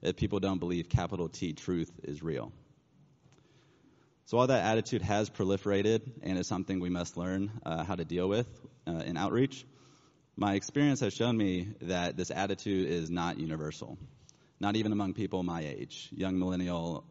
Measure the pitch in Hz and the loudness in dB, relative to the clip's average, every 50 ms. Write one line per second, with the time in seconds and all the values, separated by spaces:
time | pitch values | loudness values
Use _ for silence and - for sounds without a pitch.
0 | - 85 90 - 120 98 104 98 92 95 95 87 87 87 90 87 82 - - - | -2 -2 0 2 0 0 0 2 0 2 0 0 0 0 0 -2 -2 2 0 0
1 | 87 85 98 87 85 80 - - - 85 78 - - - 90 85 80 - - - | 0 2 -2 -2 -4 -4 -4 -4 -4 -4 -6 -6 -4 -2 -2 -2 -2 -4 -8 -14
2 | - - 73 73 80 82 76 64 55 - - - - _ _ _ _ _ _ _ | -10 -10 -10 -6 -4 -4 -4 -4 -4 -8 -12 -18 -20 _ _ _ _ _ _ _
3 | - _ _ _ _ - - - _ _ _ - _ _ _ _ _ - _ _ | -20 _ _ _ _ -20 -20 -20 _ _ _ -20 _ _ _ _ _ -20 _ _
4 | _ _ _ _ _ - - 120 127 127 135 113 87 107 110 113 107 - - 110 | _ _ _ _ _ 0 4 4 6 6 6 6 6 4 4 2 2 2 -2 0
5 | 92 98 104 104 107 - - - 101 95 98 95 - 104 101 98 101 107 113 107 | 2 2 2 2 2 0 0 -2 2 2 2 2 2 2 2 4 4 4 4 2
6 | - 127 123 - - - 92 90 90 - 101 92 90 - 98 92 90 90 90 87 | 0 -4 -14 -8 -4 -2 -2 -2 0 -2 -2 -4 -2 -2 -2 -2 0 0 -2 -2
7 | 87 - - 87 85 92 92 95 101 104 110 113 - - 80 82 78 90 95 87 | -2 -4 -4 -6 -4 -2 -2 -2 -2 -2 -4 -8 -6 -4 -4 -2 -2 -2 -2 -4
8 | 82 78 85 90 90 95 101 113 127 - - - - - - _ - 82 85 80 | -4 -4 -2 0 2 2 2 2 0 -2 -6 -18 -18 -20 -20 _ -8 -6 -6 -4
9 | - - 85 78 95 98 - 120 135 139 - - - - - - - - - - | -4 -4 -2 0 0 2 4 4 4 4 2 -4 -16 -18 -20 -20 -20 -20 -20 -20
10 | _ _ _ _ _ _ - - 98 101 98 98 - - - 147 143 147 135 123 | _ _ _ _ _ _ -6 -2 0 2 2 2 0 0 2 4 6 6 6 4
11 | 123 101 - - 117 120 117 110 104 95 90 90 87 101 107 - - 85 90 90 | 2 0 2 2 2 2 4 4 4 2 2 0 -2 -4 -8 -8 -4 0 0 2
12 | 87 87 - 85 90 - - 90 98 98 98 - - 107 98 92 92 69 85 87 | 2 0 0 -2 -4 -2 0 -2 0 0 0 -2 -2 0 2 2 2 2 2 0
13 | 80 78 87 87 85 87 - - 80 78 78 78 76 76 78 - - - - - | 0 0 -2 0 0 -2 -2 -2 -4 -4 -4 -4 -4 -6 -6 -8 -10 -12 -12 -12
14 | - - - - - - - _ _ _ _ - 92 101 104 110 107 110 107 104 | -14 -16 -18 -20 -20 -20 -20 _ _ _ _ -2 0 0 2 2 2 2 2 2
15 | 101 95 92 - 101 90 - 92 90 87 85 85 78 73 64 53 60 - - - | 0 0 -2 -2 -4 -2 0 0 -2 0 -2 -2 -4 -6 -6 -8 -10 -10 -12 -14
16 | - - - - 92 95 92 92 90 90 92 90 90 87 87 85 82 85 80 - | -14 -12 -6 -4 -2 0 2 2 2 0 0 0 0 0 -2 -2 -2 -2 -4 -6
17 | - - | -8 -12